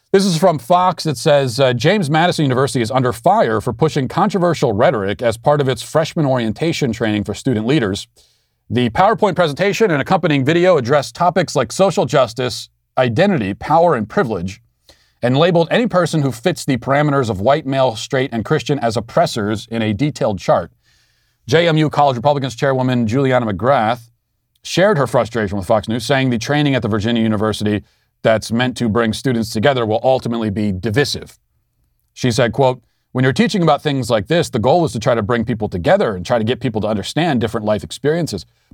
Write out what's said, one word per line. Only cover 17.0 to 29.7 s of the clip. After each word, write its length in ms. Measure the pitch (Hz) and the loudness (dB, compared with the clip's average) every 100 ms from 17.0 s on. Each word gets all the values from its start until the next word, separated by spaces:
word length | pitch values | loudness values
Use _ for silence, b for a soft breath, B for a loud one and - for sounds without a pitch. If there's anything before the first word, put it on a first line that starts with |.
| 151 139 113 | 2 0 0
of 120 | 95 | 0
white, 260 | 113 151 131 | 0 0 0
male, 280 | 135 131 110 | 0 0 -2
straight, 360 | - 135 135 | -4 -2 -2
and 100 | 117 | -4
Christian 360 | 101 156 - 143 | -2 -2 -2 -2
as 180 | 120 110 | -2 -2
oppressors 720 | 113 160 170 117 104 104 - | -2 0 0 -2 -4 -4 -6
in 160 | 113 | -4
a 100 | 110 | -2
detailed 460 | 104 147 - 123 95 | -2 -2 -2 -4 -2
chart." 320 | - 120 85 _ _ _ _ _ _ _ - | 0 0 0 _ _ _ _ _ _ _ 0
J 200 | 151 170 | 2 4
M 100 | 156 | 2
U 120 | 151 | 2
College 260 | - 143 123 | 2 2 2
Republicans 380 | 143 143 127 | 0 0 -2
chairwoman 540 | 117 139 131 127 123 110 | -2 -2 0 0 0 0
Juliana 440 | 127 135 127 113 | 0 2 2 0
McGrath 600 | 90 120 139 110 123 - _ _ _ _ _ | 0 2 2 2 -2 -8 _ _ _ _ _
shared 360 | - - 202 170 | -6 2 2 2
her 100 | 123 | 2
frustration 500 | 135 107 117 101 101 | 0 0 -2 -4 -4
with 80 | 92 | 0
Fox 220 | 107 107 | 0 0
News, 180 | 120 - | -4 0
saying 240 | 135 131 | 0 0
the 80 | 120 | -2
training 380 | - 147 147 131 | 0 0 0 0
at 60 | |
the 60 | 120 | 0
Virginia 360 | 107 110 120 | -2 0 0
University 600 | 113 107 110 104 107 104 - _ _ _ | 0 0 0 -2 -2 -2 -4 _ _ _
that's 300 | 117 110 - | 2 2 0
meant 240 | 117 127 120 | -2 -2 -2
to 140 | 120 | 0
bring 240 | 117 113 | 0 0
students 360 | - 135 120 113 | -2 -2 -2 -2
together 340 | 110 143 | 0 2